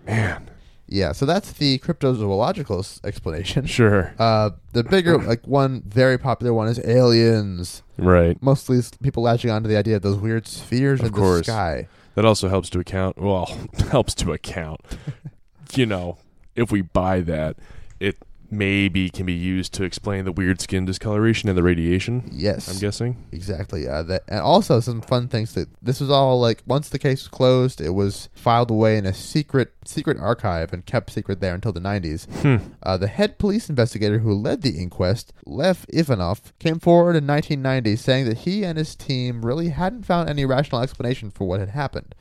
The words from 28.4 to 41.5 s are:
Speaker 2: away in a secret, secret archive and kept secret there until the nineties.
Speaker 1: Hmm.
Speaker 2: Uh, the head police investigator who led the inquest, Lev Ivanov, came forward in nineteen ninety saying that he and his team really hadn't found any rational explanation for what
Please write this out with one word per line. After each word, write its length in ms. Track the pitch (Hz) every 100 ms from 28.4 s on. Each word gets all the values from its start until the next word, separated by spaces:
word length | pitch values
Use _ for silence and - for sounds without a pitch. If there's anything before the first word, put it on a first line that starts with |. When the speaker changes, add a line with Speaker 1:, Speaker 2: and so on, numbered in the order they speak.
| - 117 120
Speaker 2:
away 260 | 110 110 107
in 80 | 95
a 80 |
secret, 580 | 92 - 156 143 135 120 -
secret 340 | - - 147 -
archive 540 | 95 117 104 85 82
and 120 | 87
kept 260 | - 120 -
secret 280 | - 101 92
there 140 | 92
until 180 | 90 113
the 80 | 85
nineties. 460 | 95 101 82 78 - -
Speaker 1:
Hmm. 140 | 143 117 - -
Speaker 2:
Uh, 140 | - 92
the 100 | 98
head 300 | - 208 -
police 300 | 208 208 -
investigator 480 | 135 117 101 104 107
who 160 | 110
led 280 | 101 120 247
the 160 | 139 87
inquest, 520 | 90 - 92 120 - - -
Lev 400 | 82 175 175 -
Ivanov, 640 | 151 160 110 87 101 - _
came 200 | 160 160
forward 360 | 175 170 175 170
in 100 | 143
nineteen 360 | 147 - 147
ninety 340 | 131 131 110 110
saying 280 | - 131 127
that 120 | 113
he 260 | - 202
and 120 | 190 160
his 160 | 151 -
team 480 | - 127 123 120
really 240 | 113 147 170
hadn't 320 | 143 185 240
found 240 | 196 175 165
any 160 | 147
rational 380 | 135 127 143 123
explanation 480 | 127 - 120 127 107
for 160 | -
what 140 | 95